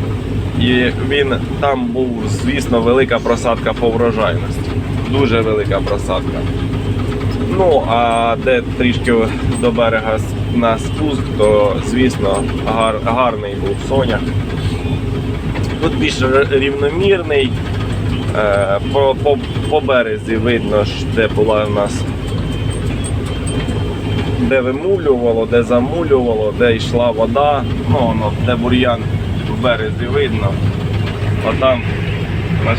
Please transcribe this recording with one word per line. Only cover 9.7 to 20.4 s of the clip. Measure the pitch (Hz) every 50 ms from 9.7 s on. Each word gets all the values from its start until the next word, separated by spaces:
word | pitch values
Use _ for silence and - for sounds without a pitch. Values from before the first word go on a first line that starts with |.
берега | 113 120 117 113 113 110 110 113 110
с-, | 107 - - - - - - -
на | 120 117 113 113 110
спуск, | - - - - 151 151 139 - - - - 107
то, | 104 107 107 104 104 101 95 - -
звісно, | - 113 127 131 123 - - 101 98 98 101 101 101 - - - 104 110
гар-, | 113 113 113 107 104 -
гарний | 117 117 123 127 120 110 104 104 101 98
був | 98 - 101 98 98 - -
соняк. | 131 135 127 117 107 95 85 - - - - - - - - - - - - - - - - 131 131 - 135 - - - - - - - - - 127 131 151
Тут | 165 - 131
більш | 156 147 - - 131
р-, | 131 131 135 139 -
рівномірний. | 139 135 135 139 139 - 147 147 156 175 196 196 196 180 170 156 147 139 131 123 - - - - - - - - - - - - - - - - - 104
Е, | 107 104 98 101 98 95 98 101 101 - -
по, | 139 139 135 131 - 123
по, | 147 143 123 - - - - - -
по | 151 151
березі | 139 131 131 123 117 113 107 104 104 110 113
видно | 110